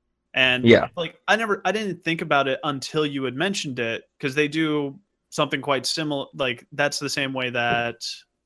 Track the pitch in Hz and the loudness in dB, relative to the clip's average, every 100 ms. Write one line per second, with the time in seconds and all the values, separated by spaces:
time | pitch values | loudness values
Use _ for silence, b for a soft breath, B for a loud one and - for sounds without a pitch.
0 | _ _ _ - 131 127 127 127 - - | _ _ _ 2 2 6 8 8 6 -4
1 | 160 - - 214 226 196 185 202 208 165 | -8 -6 0 2 2 0 0 -2 -4 -4
2 | 165 165 165 143 135 135 156 139 - 156 | -4 -4 2 2 2 0 -4 -4 -4 -2
3 | 151 139 131 127 185 196 151 123 117 110 | -2 -2 -4 -2 -4 -2 -6 -4 -4 -4
4 | - _ 143 131 147 156 160 151 139 139 | -10 _ -4 0 0 0 0 0 -2 -8
5 | _ _ _ - 147 143 139 135 - - | _ _ _ -2 -2 -2 0 0 0 -4
6 | 156 139 - 151 131 120 _ 143 147 - | -4 -4 -6 -4 -4 -4 _ -2 -2 0
7 | 139 - 135 131 123 120 120 117 117 117 | -4 -4 -2 -2 -2 0 0 0 -2 -6
8 | - - _ _ | -12 -12 _ _